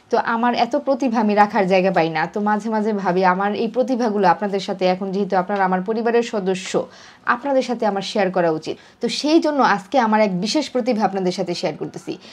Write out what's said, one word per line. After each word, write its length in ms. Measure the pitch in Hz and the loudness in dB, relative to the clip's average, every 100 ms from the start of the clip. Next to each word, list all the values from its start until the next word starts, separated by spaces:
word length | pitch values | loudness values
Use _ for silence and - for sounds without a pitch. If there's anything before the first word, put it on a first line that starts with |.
| - | -4
তো 80 | 226 | -2
আমার 380 | - 226 240 | 0 0 0
এত 200 | 233 240 | 0 0
প্রতিভা 440 | 294 269 269 269 226 | 0 0 0 0 2
আমি 160 | 214 | 2
রাখার 320 | 208 208 220 185 | 4 4 4 4
জায়গা 240 | 190 185 | 4 4
পাই 180 | 180 165 | 2 0
না। 180 | 156 170 | 0 -2
তো 140 | 214 | -2
মাঝে 280 | 208 208 220 | 0 -2 -2
মাঝে 240 | 214 214 | -2 -2
ভাবি 320 | 208 190 175 | -2 0 2
আমার 300 | 185 180 202 | 2 2 -2
এই 120 | 208 226 | -2 -2
প্রতিভাগুলো 600 | 233 247 240 240 208 190 | -2 -2 0 0 2 2
আপনাদের 320 | - 208 196 | 2 0 -4
সাথে, 260 | 190 190 | -4 -2
এখন 260 | 185 185 196 | 0 0 -2
যেহেতু 260 | 190 190 190 | -4 0 -2
আপনারা 280 | 180 202 | 0 0
আমার 160 | 185 185 | 0 0
পরিবারের 420 | 190 220 233 233 | -2 -2 2 0
সদস্য, 640 | 233 214 185 185 - 180 - - - - | 0 -2 -2 -4 -2 -4 -4 -12 -20 -10
আপনাদের 360 | - 240 285 269 | -4 -2 0 0
সাথে 240 | 254 233 | 0 -2
আমার 160 | 214 196 | -2 -2
শেয়ার 300 | 190 220 190 | -4 -2 0
করা 200 | 185 170 | 2 0
উচিত। 260 | 160 - - - - | 0 -6 -10 -12 -8
তো 80 | 233 | -6
সেই 300 | - 294 320 | -2 2 4
জন্য 240 | 311 294 | 4 2
আজকে 360 | 220 196 - 277 | 2 2 0 0
আমার 220 | 220 214 | 4 4
এক 200 | 214 180 | 2 0
বিশেষ 280 | 208 311 262 | -2 -2 -2
প্রতিভা 360 | 254 262 214 | -2 0 0
আপনাদের 260 | 226 196 180 | 0 0 -2
সাথে 220 | 180 175 | -2 -4
শেয়ার 240 | 170 165 151 | -4 -4 -6
করতেছি। 400 | 156 160 - - - | -10 -10 -12 -12 -14